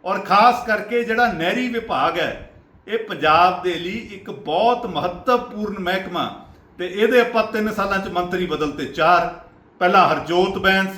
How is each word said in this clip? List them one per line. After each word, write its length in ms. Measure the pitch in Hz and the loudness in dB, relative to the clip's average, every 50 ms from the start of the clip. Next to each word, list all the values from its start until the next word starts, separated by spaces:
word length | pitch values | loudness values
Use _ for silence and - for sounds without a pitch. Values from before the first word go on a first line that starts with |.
| - | -2
ਔਰ 140 | 170 202 190 | -2 -4 -4
ਖਾਸ 460 | 190 - 185 202 220 247 240 - - | 0 2 4 6 6 6 4 4 -2
ਕਰਕੇ 360 | 220 214 196 196 - 240 240 233 | -2 -2 -2 -2 -2 -2 -2 -2
ਜਿਹੜਾ 280 | 202 220 233 247 226 | 0 0 2 2 0
ਨਹਿਰੀ 360 | 180 156 165 180 220 247 254 240 | 0 -2 -2 -2 0 -2 -2 -4
ਵਿਭਾਗ 500 | 233 233 - - 180 131 139 165 180 175 | -4 -6 -4 -4 -2 0 0 0 0 0
ਹੈ, 320 | 156 117 - - - - - - _ _ _ - _ | -4 -4 -4 -8 -14 -20 -20 -20 _ _ _ -20 _
ਇਹ 120 | - 214 226 | -6 -6 -6
ਪੰਜਾਬ 640 | - - 185 143 143 156 156 165 175 185 180 185 | -4 -6 -6 0 2 4 6 6 6 4 4 0
ਦੇ 120 | 170 180 170 | -4 -4 -4
ਲਈ 340 | 156 170 180 208 233 220 - | -2 -6 -6 -8 -8 -10 -12
ਇੱਕ 180 | 202 190 - 156 | -16 -14 -14 -14
ਬਹੁਤ 560 | 143 139 - 151 156 180 214 240 247 240 - | -14 -12 -6 -2 0 2 2 2 2 0 -4
ਮਹੱਤਵਪੂਰਨ 920 | 202 175 147 160 180 175 - - 262 240 233 - - 208 208 214 208 202 202 | -6 -6 -4 -4 -4 -6 -4 0 0 0 0 0 -6 -8 -8 -6 -6 -6 -6
ਮਹਿਕਮਾ, 500 | 180 175 190 190 190 185 175 165 127 104 101 - - - - - _ _ _ - | -4 -4 -4 -4 -4 -6 -4 -4 -4 -4 -6 -12 -20 -20 -20 -20 _ _ _ -10
ਤੇ 80 | 175 | -10
ਇਹਦੇ 340 | 180 185 202 220 233 254 247 | -8 -2 0 0 4 4 4
ਆਪਾਂ 220 | 226 233 233 220 220 220 | 2 2 0 -2 -2 -2
ਤਿੰਨ 200 | - 214 214 214 | -2 -4 -4 -4
ਸਾਲਾਂ 260 | 196 202 196 196 196 190 | -2 -4 -2 -2 -2 -4
'ਚ 100 | 190 175 | -4 -4
ਮੰਤਰੀ 360 | 175 180 180 175 185 180 180 | -4 -4 -4 -4 -4 -4 -4
ਬਦਲਤੇ 380 | 165 156 139 156 147 - - 143 | -4 -4 -4 -4 -6 -4 -6 -8
ਚਾਰ। 480 | - - 170 156 170 180 170 - - - - - - _ _ _ _ _ _ | -8 -2 2 4 4 4 4 2 -2 -6 -12 -20 -20 _ _ _ _ _ _
ਪਹਿਲਾਂ 260 | 180 180 180 190 175 143 | 0 4 6 6 6 6
ਹਰਜੋਤ 500 | 156 143 131 156 170 180 185 196 190 185 | 2 -2 -2 0 2 2 2 2 0 0
ਬੈਂਸ 340 | 185 190 190 190 190 190 - | 2 2 4 4 0 -2 -6